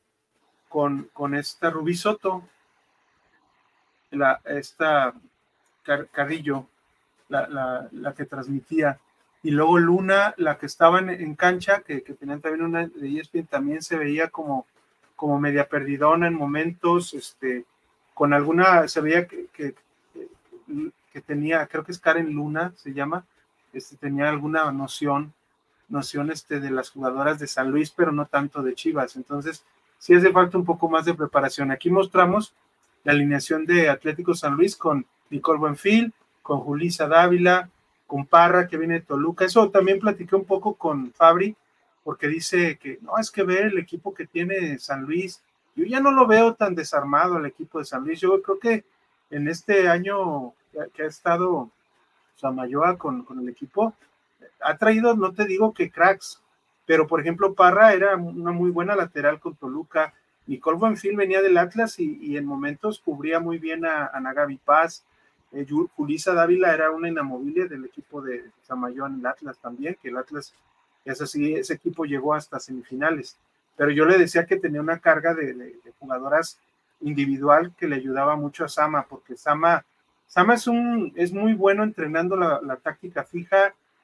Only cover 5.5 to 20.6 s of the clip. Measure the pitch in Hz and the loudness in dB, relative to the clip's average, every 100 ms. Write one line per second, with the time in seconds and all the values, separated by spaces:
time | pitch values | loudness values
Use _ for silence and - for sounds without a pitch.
5.5 | _ _ _ - 143 - 147 143 165 147 | _ _ _ -4 -4 -4 -6 -4 -4 -4
6.5 | 139 131 _ _ _ _ _ - 139 135 | -6 -8 _ _ _ _ _ -6 -4 -4
7.5 | 139 127 127 117 123 131 - 185 139 127 | -6 -6 -6 -10 -12 -10 -10 -10 -12 -8
8.5 | 139 - 160 147 135 _ _ _ _ 160 | -8 -4 0 0 -2 _ _ _ _ -2
9.5 | 147 160 175 170 185 190 196 208 202 156 | 2 4 4 4 2 2 2 2 0 -2
10.5 | 143 139 - 165 180 185 180 156 147 180 | -2 -8 4 6 6 2 -4 -8 0 0
11.5 | 180 175 202 - 139 - 143 139 143 160 | 2 0 0 -2 -10 -10 -12 -10 -8 -6
12.5 | 160 165 165 170 156 139 151 156 170 160 | -4 -2 -4 -6 -8 -8 -8 -6 -8 -4
13.5 | 143 143 156 156 165 147 151 160 - 151 | -4 -4 -6 -6 -4 -2 -2 -4 -4 -6
14.5 | 135 - _ _ _ _ - 151 143 147 | -6 -8 _ _ _ _ -6 -2 0 0
15.5 | 143 143 147 139 139 151 170 170 160 143 | 0 0 -4 -4 0 4 4 2 -2 -4
16.5 | 151 165 175 175 175 175 139 - - 131 | -4 -4 -2 0 0 0 -10 -14 -10 -6
17.5 | 123 - _ _ _ _ - 147 143 147 | -6 -10 _ _ _ _ -2 0 2 2
18.5 | 170 185 175 156 165 151 170 175 - - | 4 6 6 4 0 0 0 0 -8 -16
19.5 | - 143 - _ _ _ - - _ _ | -10 -10 -10 _ _ _ -20 -20 _ _
20.5 | 359 | -20